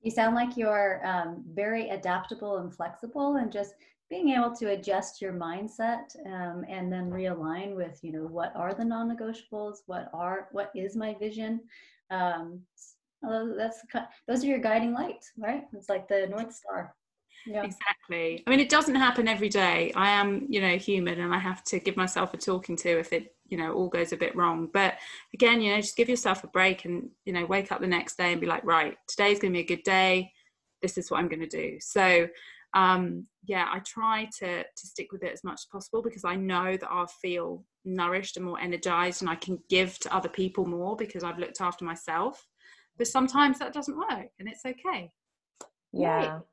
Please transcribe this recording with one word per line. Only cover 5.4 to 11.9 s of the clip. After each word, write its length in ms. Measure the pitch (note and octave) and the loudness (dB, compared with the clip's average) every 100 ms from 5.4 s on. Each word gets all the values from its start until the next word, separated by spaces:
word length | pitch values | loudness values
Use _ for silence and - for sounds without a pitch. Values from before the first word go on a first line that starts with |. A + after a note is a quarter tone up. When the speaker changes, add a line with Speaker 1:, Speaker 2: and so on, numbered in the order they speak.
| E3 F3+ G#3+ - A3+ A#3 - - G3 | -6 -6 -10 -4 -2 -2 -8 -16 -12
Speaker 1:
um, 380 | F#3 F3+ F3 - | -8 -8 -8 -10
and 220 | F#3+ F3+ | -6 -4
then 180 | F#3 F3+ | -4 -4
realign 640 | F3+ F#3 E3+ D#3+ E3+ G3 F#3+ | -4 -4 -4 -4 -6 -6 -6
with, 240 | E3+ D3 | -6 -8
you 100 | E3 | -10
know, 120 | D#3 D#3+ | -8 -8
what 300 | E3 E3+ - | -6 -6 -4
are 180 | F3 | -4
the 120 | G3+ A#3 | -2 -2
non-negotiables, 960 | A3+ A#3 A#3 A3 A3+ - G#3+ G#3 G#3 - | -2 -4 -4 -6 -8 -10 -8 -8 -10 -10
what 240 | F3+ - | -10 -8
are, 340 | E3 F3 F#3+ - | -6 -4 -4 -6
what 200 | G3 G3+ G3 | -6 -6 -4
is 200 | F#3+ A3 | -6 -4
my 180 | A3 G3+ | -4 -4
vision? 440 | G#3+ G#3+ A3 A3+ - - - | -6 -6 -4 -4 -6 -20 -20